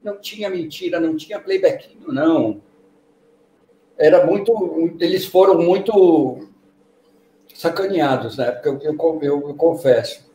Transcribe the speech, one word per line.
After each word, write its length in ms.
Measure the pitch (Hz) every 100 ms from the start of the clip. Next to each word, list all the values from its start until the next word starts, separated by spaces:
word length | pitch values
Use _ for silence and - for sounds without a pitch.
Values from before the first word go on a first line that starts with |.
Não 180 | 208 202
tinha 300 | - 214 202
mentira, 500 | 185 156 - 180 170
não 160 | 165 156
tinha 240 | - 208
playbackinho, 720 | 190 190 180 - - _ -
não. 480 | 135 160 160 113 104 _ _ _ _ _ _ _ _ _ _ _ _ _ -
Era 300 | 151 180 -
muito, 260 | 202 202 220 180 160 165 -
eles 240 | 170 185
foram 320 | - 180 190 175
muito 880 | 170 196 196 208 185 156 131 123 - _ _ _ _ _ _ _ _ _ _
sacaneados 840 | - 170 165 196 185 143 127 117 120
na 100 | 123
época, 220 | 127 147
eu, 100 | 135
eu, 360 | 151 151 165 156
eu, 260 | 143 143 143
eu 60 |
confesso. 760 | 147 165 160 139 120 113 - _